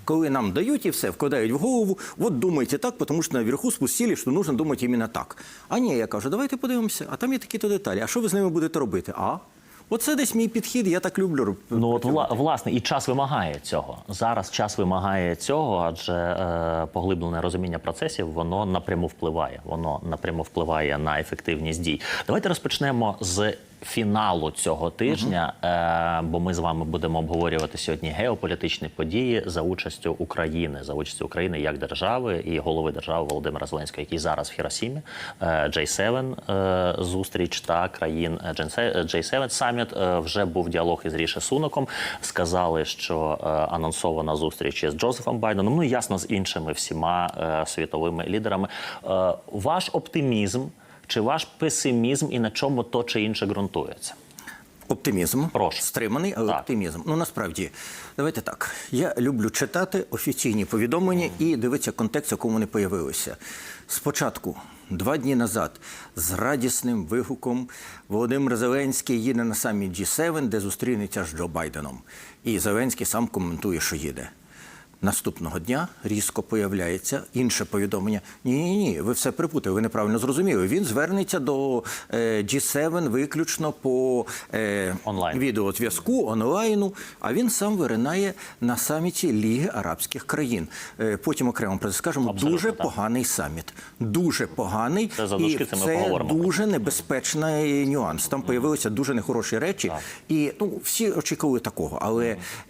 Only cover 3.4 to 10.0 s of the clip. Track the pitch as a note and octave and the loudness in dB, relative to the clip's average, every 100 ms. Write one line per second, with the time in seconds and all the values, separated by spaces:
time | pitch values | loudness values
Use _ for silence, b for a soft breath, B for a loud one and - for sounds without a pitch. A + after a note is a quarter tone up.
3.4 | A2+ C#3 B3 - B2+ - A#3+ F3 - D3+ | 2 0 0 0 0 2 2 2 2 2
4.4 | E3 B2 D#3 B2+ B2 B2 A2+ - - B | 2 2 2 0 2 2 0 -2 -6 B
5.4 | B B B A#3+ B3 B2+ A2 G#2 A#2 G3 | B B B 0 2 2 0 0 0 0
6.4 | C#4 B3+ - B3 A3 - D3 C3+ B3+ C4+ | 0 -2 0 0 0 -2 -6 -4 0 -2
7.4 | - A3 G#3+ G3 G3 G2 A2+ A#3+ A3 F#3+ | -2 -2 0 2 2 0 0 0 2 4
8.4 | F#3+ E3 D#3+ D#3+ B2+ F2+ F#2+ - F#2+ D#3+ | 4 2 2 2 2 0 -2 -2 -2 -2
9.4 | - B B B - A#3 | -8 B B B -4 0